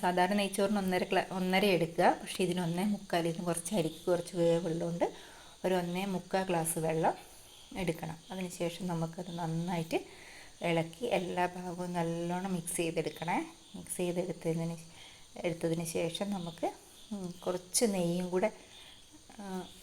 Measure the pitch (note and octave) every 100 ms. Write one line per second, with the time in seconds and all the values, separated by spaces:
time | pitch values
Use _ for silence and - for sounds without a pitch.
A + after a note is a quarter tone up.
0 | F#3 F3+ F#3 G#3 G3 G3 G3 G#3 F#3 F3+
1 | F#3 F#3 - F#3 F#3 F#3 G#3 F3 E3 E3+
2 | G3 D#4+ - - F#3 F3+ E3+ E3+ G#3 G3+
3 | - F3 E3 E3 F3 E3 - G#3 D#3 -
4 | - F3 F3 F3+ E3+ E3+ F3 E3 E3+ E3+
5 | E4 - - - - - F#3 F#3 F3 F3+
6 | G3 F#3 - F#3+ F#3+ E3+ D#3+ E3+ D#3+ D#3+
7 | F#3+ - - - - - - - F3 D#3+
8 | D#3+ E3 - F#3+ F3+ - E3+ E3+ F3+ E3
9 | E3 E3 F3 E3+ E3 D#3+ F3 F3 D#3+ F4+
10 | - - - - - - E3+ E3 E3 -
11 | A#3+ F#3 F3+ F3+ F3 F3+ F3+ E3+ F3+ F3
12 | E3 E3+ E3+ F3+ F#3+ F#3 E3 - E3 D#3+
13 | D#3+ - D#3+ G#3+ D#4+ - - F#3 E3+ -
14 | F3+ F3 F3 E3 E3+ E3 E3 E3 - -
15 | - - - - F3 E3 E3 E3 E3 F3+
16 | E3 E3 G3+ G3 E3+ E3 F#4 - - -
17 | - G3+ F3+ F3 - F3+ F3+ - A#3 G3
18 | E3+ F3 F3+ F#3 G#3+ - - - - -
19 | - - - - G3+ F#3 F3 -